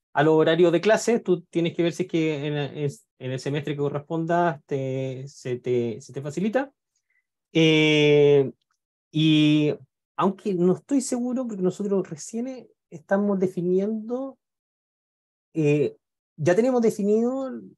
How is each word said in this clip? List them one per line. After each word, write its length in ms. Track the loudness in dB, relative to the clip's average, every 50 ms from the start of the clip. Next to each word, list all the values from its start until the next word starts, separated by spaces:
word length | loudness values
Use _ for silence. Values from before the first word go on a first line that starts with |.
| _ _ _
al 140 | 2 2 4
horario 420 | 4 4 4 4 4 4 4 4
de 80 | 4 2
clase. 400 | 2 2 2 2 2 0 0 0
Tú 220 | 0 0 -2 -2 -2 _
tienes 260 | -4 -2 -2 -2 -2
que 80 | 0 -2
ver 80 | -2
si 120 | -2 -4 -6
es 60 | -4
que 360 | -2 -2 -2 -2 -2 -4 -4 -4
en, 80 | -4
en, 340 | -4 -6 -6 -6 -6 -6 -6 -6 -8 _ _ _ _
en 120 | -10 -8
el 80 | -8 -6
semestre 340 | -6 -6 -6 -4 -6 -6 -6
que 60 | -4
corresponda 800 | -4 -4 -4 -6 -8 -6 -6 -4 -2 -2 0 0 0 0 -2 -4 -8
te, 600 | _ -6 -6 -4 -4 -4 -4 -6 -6 -8 -10 -14 -16
se 300 | -18 -14 -8 -8 -8 -6
te, 440 | -4 -2 -2 0 -2 -2 -6 -8
se 120 | -12 -14 -14
te 80 | -12
facilita. 500 | -10 -8 -6 -4 -4 -2 -2 -2 -4 -4 _ _ _ _ _ _ _ _ _ _ _ _ _ _ _ _ _
Eh, 1000 | 2 4 4 4 4 4 4 4 4 4 4 6 6 6 6 6 4 4 2 -4 _ _ _ _ _ _ _ _ _ _ _
y 640 | -2 0 2 4 4 4 4 4 4 2 2 0 -2 -4 -10 _ _ _ _ _ _
aunque 380 | -2 -2 -2 -2 -2 -6 -4 -2
no 180 | 0 2 2 2
estoy 280 | 0 -2 -2 -2 -2
seguro, 440 | -2 -2 -4 -6 -4 -4 -4 -6 -6
porque 160 | -6 -6 -4
nosotros 480 | -4 -4 -2 -4 -4 -2 -2 -2 -2 -4
recién 580 | -10 -14 -14 -12 -10 -8 -8 -8 -10 -14 -18 -20 _ _ _ _
estamos 480 | -20 -20 -4 _ -2 0 0 0 0 0
definiendo, 1000 | -2 -2 -2 -4 -2 0 0 0 0 -2 -4 -8 -8 -8 -8 -8 -8 -10 -14 _ _ _ _ _ _ _ _ _ _ _ _ _ _ _ _ _ _ _ _ _ _ _ _
eh, 420 | 0 2 2 2 2 2 0 -2 -8 _ _ _ _ _ _ _ -2
ya 180 | 0 2 2
tenemos 260 | 4 2 2 2 2
definido 720 | 2 0 0 0 0 0 2 2 0 0 -2 -4 -6 -8 -10 -12 -16 -18 -20